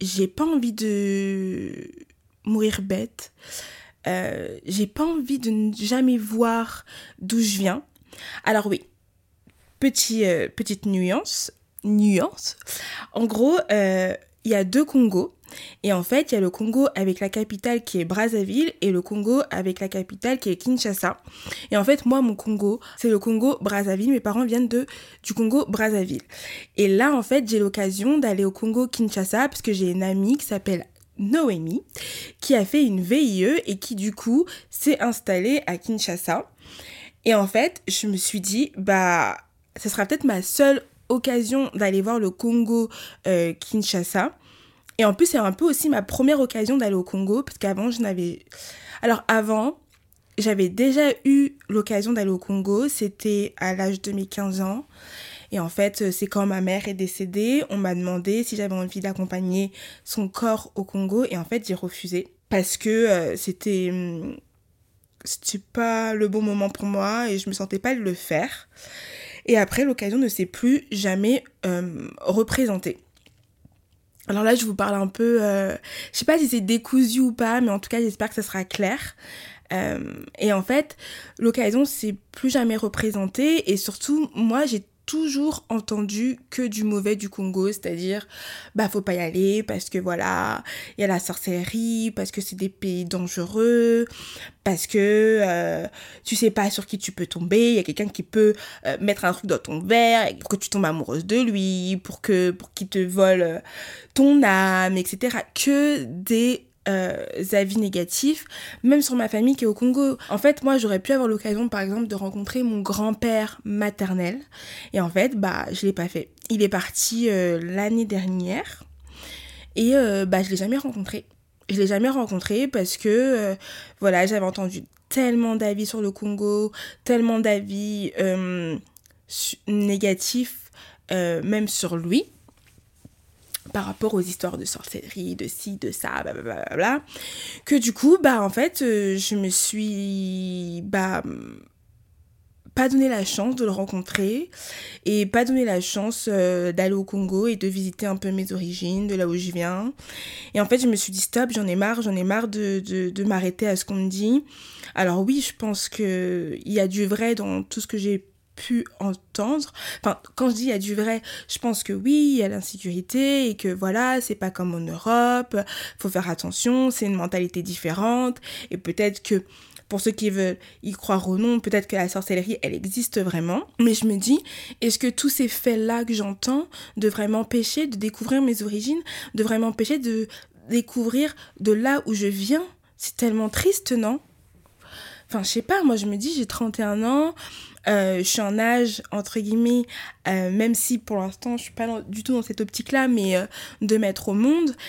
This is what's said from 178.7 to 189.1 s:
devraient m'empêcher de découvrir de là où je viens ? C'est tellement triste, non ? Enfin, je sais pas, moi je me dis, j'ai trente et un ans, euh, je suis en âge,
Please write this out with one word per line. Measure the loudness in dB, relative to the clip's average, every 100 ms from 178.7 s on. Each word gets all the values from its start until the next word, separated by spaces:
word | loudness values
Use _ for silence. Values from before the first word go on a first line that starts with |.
| -4 -2 -2 -4 -12 -8
devraient | -2 0 2
m'empêcher | 0 0 0 0
de | 0 -2 -4 -10 -20 _ -2
découvrir | -2 0 -2 0 0 0 -4 -20 -4
de | 2
là | 2 2 0 0
où |
je | 0 0
viens ? | -2 0 0 0 -12 _ -12
C'est | -10 -2
tellement | 0 2 0
triste, | 0 2 2 0
non ? | 0 0 -2 _ _ _ _ _ _ -20 -20 -18 -20 -8
Enfin, | -6
je | -2
sais | -2
pas, | 0 2
moi | 4
je | 2 0
me | -2
dis, | -2
j'ai | -2 -4
trente | -2 -4 -2
et |
un | -2 0
ans, | 2 2 0 -2 -14 -18 -20 -8 0
euh, | 2 4 2
je |
suis | 0 0
en | 0 2
âge, | 2 4 2 -2 -6